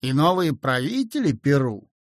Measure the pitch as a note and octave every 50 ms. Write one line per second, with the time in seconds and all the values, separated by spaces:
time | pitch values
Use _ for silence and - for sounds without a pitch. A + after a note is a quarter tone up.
0 | - B2+ C3 C#3 D3+ E3+ F#3 F#3 F3+ D#3+ C3+ A2+ _ C3+ B2+ B2+ B2+ D#3 A3+ C4
1 | C4+ A3+ - D4+ B3+ E3+ C3 G#2+ _ C#3 C#3+ C#3 C3+ B2 A2 G2 - _ _ _